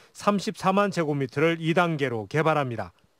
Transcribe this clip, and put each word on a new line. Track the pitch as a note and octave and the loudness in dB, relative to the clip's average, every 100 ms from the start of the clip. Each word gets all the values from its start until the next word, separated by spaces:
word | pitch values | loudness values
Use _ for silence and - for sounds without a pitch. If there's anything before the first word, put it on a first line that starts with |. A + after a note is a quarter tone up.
| - | -20
삼십사만 | - - G3+ A3 E3+ F#3 G3 G3+ | -6 0 0 0 -2 0 2 2
제곱미터를 | F3 D3+ C#3+ C3+ C#3+ E3 E3 | 0 -2 -2 -2 0 0 2
이 | D#3+ | 0
단계로 | F3 F3 D#3 C3+ A#2 G#2 | 2 2 0 -2 -4 -4
개발합니다. | D3 D#3+ D3+ C3 A2 F2+ - _ _ | -2 0 0 -2 -6 -10 -12 _ _